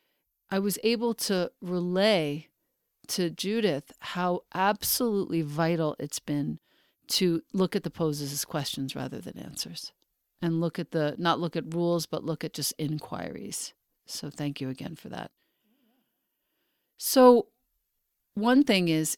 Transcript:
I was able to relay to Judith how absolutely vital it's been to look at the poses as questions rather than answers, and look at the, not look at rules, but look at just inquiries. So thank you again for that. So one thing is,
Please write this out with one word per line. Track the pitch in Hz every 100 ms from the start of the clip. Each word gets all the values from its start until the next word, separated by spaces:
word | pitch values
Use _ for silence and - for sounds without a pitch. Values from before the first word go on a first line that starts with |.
| _ _ _ _ -
I | 196
was | 202 -
able | 220 233 233
to | 220 - 185 175 -
relay | 180 180 180 185 214 190 151 147 - _ _ _ _ _ -
to | - 175
Judith | 160 190 226 208 143 - -
how | - 180 180 180 -
absolutely | 180 196 208 - - 240 202 - 165
vital | 151 147 165 170 156 -
it's | 147 -
been | - 147 151 160 _ _ _ _ -
to | - 180 165 -
look | 190 185 202
at |
the | 165
poses | - 165 147 139
as | 143
questions | - 156 135 - 135 143
rather | 131 -
than | - -
answers, | - - - 170 - _ _ _ _ -
and | 170 165
look | 170 -
at | 160
the, | 165 147 151
not | 170 147
look | 170 170
at | 160
rules, | 165 170 170 -
but | 156
look | 156 156
at | 160
just | - 143 -
inquiries. | 151 156 - - 85 - 196 - - _ _ _ -
So | - 147
thank | - 147 139
you | 131
again | 131 -
for | 160 -
that. | - - _ _ _ _ _ _ _ _ _ _ _ _ _ _ _ _ -
So | - 262 254 240 - _ _ _ _ _ _ _ _
one | 202 226 262
thing | 285 196 175
is, | 160 156